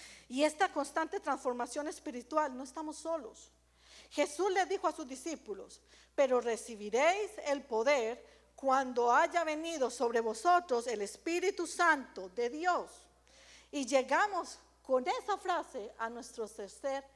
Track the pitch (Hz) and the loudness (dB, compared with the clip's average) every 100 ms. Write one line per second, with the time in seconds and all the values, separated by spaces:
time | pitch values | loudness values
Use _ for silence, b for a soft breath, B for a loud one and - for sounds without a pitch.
0 | B B - 254 302 302 381 302 277 330 | B B -8 0 0 2 0 0 -4 -2
1 | 330 392 302 - 262 247 240 294 294 339 | -4 -4 -2 -2 -2 -4 -4 -6 -6 -8
2 | 302 247 233 311 302 254 262 330 311 294 | -10 -10 -4 0 0 -4 -10 -10 -10 -8
3 | 330 330 220 - - _ _ B B B | -6 -6 -8 -16 -20 _ _ B B B
4 | B - 349 - 392 381 330 370 349 302 | B -2 -2 0 0 2 0 0 -2 -4
5 | 277 262 339 302 - 196 - - b b | -8 -10 -8 -8 -10 -12 -14 -20 b b
6 | b - 269 247 233 220 - 214 208 226 | b 2 4 4 2 -2 -6 -10 -2 4
7 | 311 392 392 - 294 285 - 220 233 285 | 4 4 -2 -6 -2 -4 -2 0 4 4
8 | 226 247 - - _ - 269 262 262 240 | 2 -4 -12 -20 _ -6 2 2 2 2
9 | 240 262 330 339 311 302 330 320 247 - | 6 6 6 2 0 -2 -4 -2 -2 0
10 | 240 233 226 220 349 349 349 240 233 214 | 0 2 0 2 4 4 4 0 0 -4
11 | 202 - - 349 370 381 320 - 349 294 | -4 -6 -4 0 0 0 -4 2 4 4
12 | 240 - 185 233 240 302 359 330 165 - | 0 -12 -8 -4 -2 0 0 0 -2 -12
13 | - _ B B B B B 285 240 269 | -20 _ B B B B B -6 2 2
14 | 247 302 415 359 294 - - _ - 254 | 4 2 2 0 -6 -12 -20 _ -2 0
15 | 254 480 - 392 359 339 - 254 214 - | 2 -2 -2 -4 -2 -2 -4 -8 -10 -8
16 | 226 240 240 - 214 - 196 - 277 269 | -8 -8 -12 -10 -10 -8 -14 -8 -6 -6
17 | 269 | -6